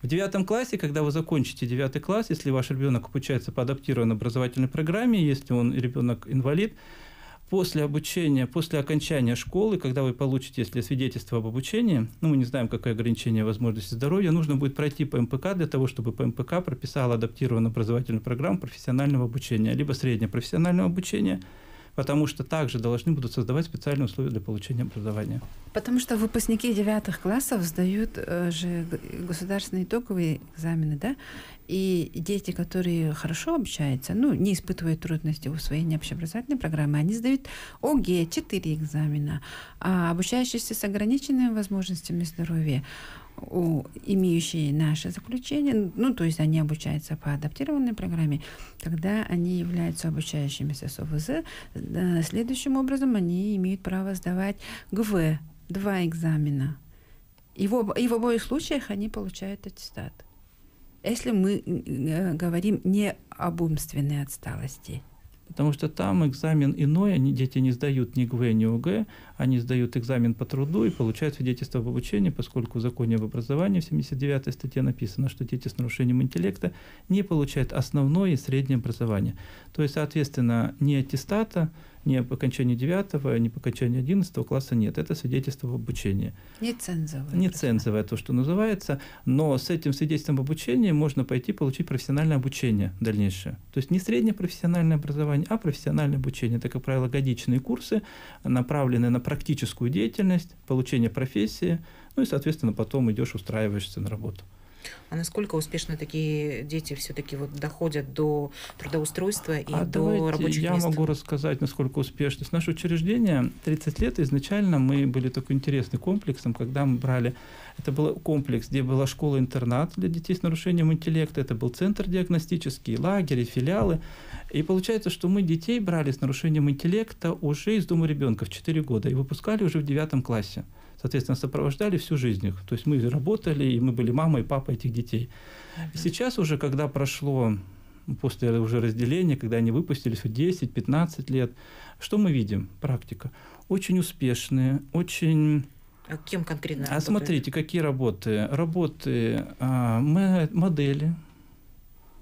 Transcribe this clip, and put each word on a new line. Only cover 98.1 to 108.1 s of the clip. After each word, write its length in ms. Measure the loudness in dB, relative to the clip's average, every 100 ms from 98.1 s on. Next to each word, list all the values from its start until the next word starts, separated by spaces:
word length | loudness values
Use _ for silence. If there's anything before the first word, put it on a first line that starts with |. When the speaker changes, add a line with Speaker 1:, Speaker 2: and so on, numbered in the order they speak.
| -18 -20 -10
Speaker 1:
направленные 680 | 0 0 2 2 2 4 4
на 80 | 2
практическую 720 | 0 -4 -2 -2 -2 -2 -2
деятельность, 640 | 0 0 2 4 4 0 -18 -2
получение 460 | 0 2 2 2
профессии. 640 | 0 -2 0 0 0 0 0 -4 -20 -8 -2
Ну 80 |
и, 20 | 0
соответственно, 480 | 2 0 0 0
потом 380 | 0 0 2 2
идешь, 240 | 2 -2 -4
устраиваешься 640 | -4 -2 0 0 -4 -6
на 80 | -6
работу. 340 | -4 -8 -10 -16 -20 -20 -18 -18 -18 -8
Speaker 3:
А 60 | -6
насколько 400 | -4 -4 -2 -2
успешно 420 | -2 -6 -4 -6
такие 640 | -4 -2 0 0 -2 -4
дети 300 | -4 -6 -6 -8
все-таки 400 | -6 -8 -8 -8
вот 160 | -6
доходят 600 | -6 -8 -2 -2 -2 -4